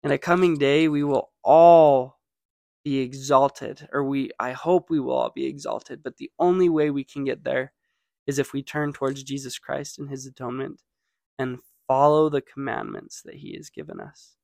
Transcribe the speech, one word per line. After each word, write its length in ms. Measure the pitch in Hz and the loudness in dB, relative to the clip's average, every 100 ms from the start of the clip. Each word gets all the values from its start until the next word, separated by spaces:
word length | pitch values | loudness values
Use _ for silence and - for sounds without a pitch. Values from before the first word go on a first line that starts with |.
In 80 | 147 | -2
a 60 | 139 | -4
coming 400 | - 175 180 151 | 0 2 2 2
day, 300 | 139 143 160 | 2 2 2
we 160 | 147 | 0
will 280 | 143 135 - _ | 0 -2 -4 _
all 760 | - 151 170 170 156 135 127 _ _ _ _ _ _ _ | 4 8 10 10 8 4 0 _ _ _ _ _ _ _
be 160 | 147 135 | -4 -4
exalted, 880 | 127 135 135 135 139 - 127 - 151 | -4 -8 0 2 2 -2 -14 -14 -8
or 100 | 143 | -4
we, 280 | 139 139 135 - | -2 -4 -6 -6
I 120 | 120 | -8
hope 380 | 127 160 180 - | -6 0 0 2
we 100 | 160 | -4
will 140 | 127 | -2
all 180 | 127 123 | -2 -2
be 120 | - 135 | -4 -8
exalted, 580 | 139 - - - 120 | -8 -8 -10 -10 -14
but 140 | 131 - | -14 -14
the 140 | - - | -18 -2
only 300 | 175 185 180 | 0 2 2
way 200 | 156 151 | 2 0
we 140 | 139 | -2
can 220 | 135 143 135 | -8 -8 -6
get 180 | 123 | -6
there 300 | 135 135 131 _ _ _ _ _ - | -4 -4 -6 _ _ _ _ _ -6
is 120 | 139 | -4
if 140 | 139 | -4
we 100 | 139 | -6
turn 300 | 135 151 147 | -8 -6 -6
towards 300 | 139 135 139 | -4 -6 -6
Jesus 340 | 135 139 135 - | -10 -10 -10 -14
Christ 400 | - 139 143 - | -10 -8 -8 -14
and 100 | 139 | -12
his 160 | 135 131 | -12 -14
atonement 560 | 131 123 127 135 - _ _ _ _ _ - | -12 -10 -8 -10 -12 _ _ _ _ _ -10
and 200 | 127 123 _ _ - | -8 -8 _ _ -4
follow 420 | 131 147 151 156 | 2 4 4 2
the 120 | 143 | -2
commandments 800 | - - 135 113 107 - - - - | -8 -12 -8 -8 -10 -14 -16 -20 -20
that 100 | - | -20
he 200 | - - | -18 -18
has 140 | - | -18
given 300 | - 151 - | -18 -16 -18
us. 340 | - _ _ _ | -20 _ _ _